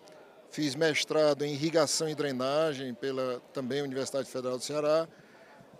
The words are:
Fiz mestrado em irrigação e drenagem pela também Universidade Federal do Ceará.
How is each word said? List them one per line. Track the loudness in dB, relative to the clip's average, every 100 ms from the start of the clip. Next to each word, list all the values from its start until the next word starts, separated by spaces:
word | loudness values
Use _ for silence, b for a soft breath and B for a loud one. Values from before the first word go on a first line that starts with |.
| B B B B -12
Fiz | -4 -2
mestrado | 2 2 2 0 4 4 4 -2
em |
irrigação | -2 2 4 4 2 -2
e |
drenagem | -2 -2 0 0 2 2 -2 -6
pela | -6 -4 -2 -2 -4 -6
também | -6 -4 -2
Universidade | -2 -4 -2 -4 -4
Federal | -4 -4 -4
do |
Ceará. | -4 -2 2 2 0 B B B B B B